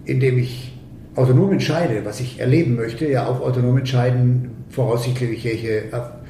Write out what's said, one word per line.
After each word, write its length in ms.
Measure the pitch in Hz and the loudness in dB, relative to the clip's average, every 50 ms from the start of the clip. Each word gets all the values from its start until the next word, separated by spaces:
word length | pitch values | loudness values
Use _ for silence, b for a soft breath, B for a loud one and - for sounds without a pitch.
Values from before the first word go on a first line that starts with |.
| - | -6
indem 340 | - 135 131 135 131 123 123 | -2 0 2 2 4 4 2
ich 400 | 120 123 - - - - - - - - - - - - - | 0 0 -4 -8 -12 -12 -14 -16 -18 -18 -18 -18 -16 -8 0
autonom 380 | - 131 127 127 143 190 196 190 | 2 4 6 6 6 6 4 2
entscheide, 520 | 135 127 151 156 165 175 - 110 104 98 | 2 2 0 0 0 0 0 -2 -2 -4
was 160 | 104 - - | -6 -6 -6
ich 180 | 127 - - - | -8 -8 -6 -2
erleben 380 | - 127 131 165 170 131 117 | 2 4 4 4 4 2 2
möchte, 320 | 117 113 113 - - 156 151 | 0 -2 -4 -4 -4 -2 0
ja 180 | 135 120 - | 0 0 0
auch 140 | 110 127 131 | 0 -2 -2
autonom 380 | - 127 123 127 120 123 127 131 | -2 -2 0 0 2 4 2 2
entscheiden, 720 | 123 - 127 123 123 127 127 127 123 123 127 127 127 - - - - - | 2 2 0 2 2 2 4 4 4 4 4 2 0 -4 -8 -14 -14 -10
voraussichtlich, 720 | - - 120 107 117 127 127 127 127 123 127 117 110 - - | -4 -2 0 0 0 0 0 -2 -2 -2 -2 -4 -4 -4 -4
welche, 240 | 117 113 107 117 113 107 107 107 | -4 -4 -4 -2 -2 -2 -2 -4
äh, 160 | - - 120 - - - - B B | -4 -8 -8 -8 -8 -12 -16 B B